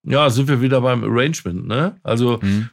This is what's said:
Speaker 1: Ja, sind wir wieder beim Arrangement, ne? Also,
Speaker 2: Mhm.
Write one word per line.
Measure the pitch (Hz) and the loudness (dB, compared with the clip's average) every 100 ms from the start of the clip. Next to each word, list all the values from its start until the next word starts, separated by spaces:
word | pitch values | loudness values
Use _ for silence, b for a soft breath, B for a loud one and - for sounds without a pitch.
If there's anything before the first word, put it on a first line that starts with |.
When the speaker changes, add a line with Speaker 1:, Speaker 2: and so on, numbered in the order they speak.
| - | 0
Speaker 1:
Ja, | 135 147 | 2 4
sind | 117 139 | 2 0
wir | 127 | 2
wieder | 131 131 | 2 2
beim | 127 123 | 2 0
Arrangement, | 107 117 139 160 92 87 - | 0 0 0 -4 -8 -8 -4
ne? | 120 175 - | -2 -4 -6
Also, | - 117 123 113 | -4 0 0 0
Speaker 2:
Mhm. | 98 101 117 | 0 -2 -2